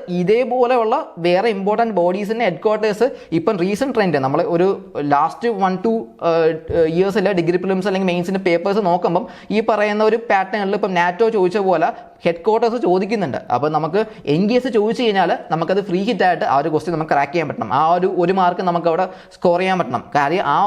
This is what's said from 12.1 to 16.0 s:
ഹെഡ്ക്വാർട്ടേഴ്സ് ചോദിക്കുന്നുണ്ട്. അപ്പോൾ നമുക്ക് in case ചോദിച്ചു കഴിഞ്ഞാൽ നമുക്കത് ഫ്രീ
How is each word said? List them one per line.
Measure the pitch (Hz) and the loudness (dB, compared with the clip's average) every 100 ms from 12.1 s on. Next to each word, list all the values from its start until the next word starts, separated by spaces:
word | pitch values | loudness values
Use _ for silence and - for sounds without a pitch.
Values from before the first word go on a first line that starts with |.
| - | -6
ഹെഡ്ക്വാർട്ടേഴ്സ് | 175 170 - 220 233 240 220 | -4 -2 0 2 2 0 0
ചോദിക്കുന്നുണ്ട്. | 180 190 220 160 113 - | 0 0 -2 -2 -6 -2
അപ്പോൾ | 127 147 156 | -2 0 -2
നമുക്ക് | 156 190 220 - - | -2 -2 -2 -6 -2
in | 151 202 | 0 2
case | 247 254 220 | 0 0 0
ചോദിച്ചു | 208 233 | 0 0
കഴിഞ്ഞാൽ | 233 196 175 254 - | 0 2 2 0 -2
നമുക്കത് | 165 165 190 196 | -4 0 -2 0
ഫ്രീ | 180 | -2